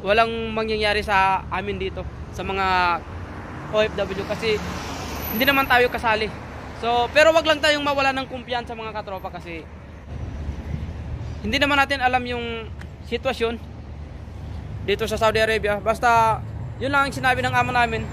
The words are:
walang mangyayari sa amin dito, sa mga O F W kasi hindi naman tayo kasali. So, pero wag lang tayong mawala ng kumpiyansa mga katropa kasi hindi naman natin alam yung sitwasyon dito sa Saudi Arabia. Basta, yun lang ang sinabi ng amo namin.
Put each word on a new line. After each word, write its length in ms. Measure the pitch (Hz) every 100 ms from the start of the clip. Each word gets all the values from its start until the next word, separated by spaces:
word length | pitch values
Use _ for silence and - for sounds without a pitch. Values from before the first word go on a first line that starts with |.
| 190
walang 500 | 214 226 226 226 220
mangyayari 480 | 220 220 214 208
sa 400 | 208 196 190 190 -
amin 240 | 175 202 190
dito, 320 | 185 180 180 - -
sa 160 | - 190
mga 180 | 196 190 185 180 165 - - - - - - - 214
O 80 |
F 80 | 214 208
W 260 | 196 190
kasi 320 | 196 208 226 208 180 - - - - - - 220
hindi 80 |
naman 240 | 269 277 269
tayo 240 | 247 247
kasali. 400 | 240 233 214 214 - - - - -
So, 320 | 226 240 233
pero 240 | 294 320 320
wag 80 |
lang 160 | 311 302
tayong 240 | 311 294
mawala 320 | 285 277 269 269
ng 160 | 254
kumpiyansa 400 | 262 233 247 233
mga 240 | 226 220 214
katropa 380 | 208 190 185 175
kasi 320 | 175 165 147 - - - - - - - - - - - - - - - - -
hindi 140 | 208 262
naman 160 | 277 285
natin 240 | 269 277
alam 240 | 254 254
yung 480 | 247 240 233 226 220 - - - -
sitwasyon 480 | 233 269 240 226 233 - - - - - - - - - - - - -
dito 160 | 202 214
sa 80 | 214
Saudi 240 | 220 214
Arabia. 400 | 220 220 202 208
Basta, 560 | 202 226 247 233 226 214 - - - -
yun 160 | 254 285
lang 160 | 277
ang 20 | -
sinabi 280 | 262 254
ng 80 | 254
amo 240 | 254 247 247
namin. 280 | 233 220 226